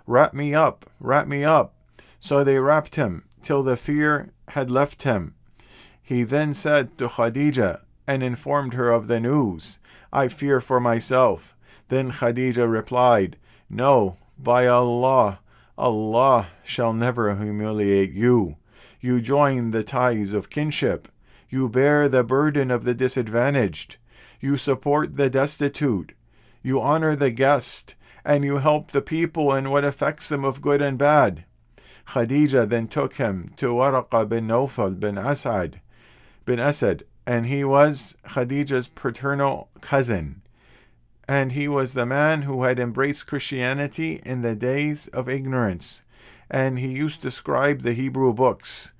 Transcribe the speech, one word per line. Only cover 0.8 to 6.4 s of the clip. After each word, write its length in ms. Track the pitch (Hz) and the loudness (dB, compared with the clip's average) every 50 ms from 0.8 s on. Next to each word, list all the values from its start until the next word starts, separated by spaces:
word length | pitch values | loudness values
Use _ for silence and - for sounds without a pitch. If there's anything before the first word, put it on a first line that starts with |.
| - - _ - | -12 -20 _ -8
wrap 280 | 127 123 135 147 151 | -2 0 2 2 0
me 180 | 147 143 143 143 | 0 -2 -2 2
up.' 300 | 156 160 139 - - _ _ _ _ _ - - _ _ _ | 4 4 4 2 0 _ _ _ _ _ -20 -20 _ _ _
So 240 | - - 143 143 139 | -4 0 2 2 4
they 160 | 139 135 135 | 4 4 4
wrapped 360 | 131 143 151 156 151 - - | 4 4 2 2 0 -2 -4
him 280 | 156 131 98 85 - - _ _ _ | -4 -2 -2 -4 -6 -12 _ _ _
till 220 | - - 151 139 131 | -6 -2 -2 0 0
the 140 | 131 123 | 0 -2
fear 540 | 120 - - 147 147 151 151 147 143 - - - _ _ - | -2 -2 -2 -2 0 2 2 0 0 -4 -8 -18 _ _ -8
had 200 | - 143 135 123 | -6 -4 -2 0
left 340 | 123 131 143 143 - - - | 0 0 0 0 -4 -4 -2
him. 320 | 139 113 95 80 76 - _ _ - _ _ - - - - - - _ _ | -2 0 -2 -2 -6 -10 _ _ -20 _ _ -20 -20 -20 -20 -20 -20 _ _
He 220 | _ - 131 123 120 | _ -4 -2 -2 -2
then 300 | 110 135 147 | 0 0 0